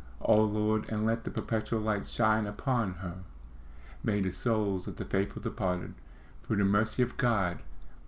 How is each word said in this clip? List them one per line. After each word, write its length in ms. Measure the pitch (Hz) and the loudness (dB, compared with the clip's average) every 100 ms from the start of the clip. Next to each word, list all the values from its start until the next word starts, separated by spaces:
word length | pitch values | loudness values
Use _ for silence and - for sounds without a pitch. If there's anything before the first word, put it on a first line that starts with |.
| - - | -10 -4
O 160 | - 107 | 2 4
Lord, 520 | 107 104 107 107 - | 4 4 2 2 0
and 160 | 107 | 0
let 200 | 110 113 | 2 2
the 80 | - | 0
perpetual 480 | - - 113 107 113 | -4 0 0 0 0
light 260 | 107 104 - | 2 0 -2
shine 400 | - 110 110 104 | 0 2 4 0
upon 480 | 104 - 123 104 | -2 0 2 2
her. 300 | 87 95 92 92 - - - - - - - | -2 -4 -4 -8 -12 -14 -12 -12 -12 -12 -4
May 160 | 117 104 | 0 2
the 100 | 92 | 2
souls 560 | - 120 110 104 95 101 | 0 2 2 2 0 -2
of 80 | |
the 100 | - | -4
faithful 380 | - 95 98 - | 0 2 2 -2
departed, 520 | 110 - 95 90 95 92 - - - - - | -4 0 0 0 -2 -8 -14 -16 -16 -10 -2
through 120 | 104 | 2
the 60 | |
mercy 380 | 98 101 110 - | 4 4 2 2
of 140 | 120 - | 0 2
God, 480 | 123 110 90 87 - - - - | 2 2 2 -2 -6 -6 -6 -8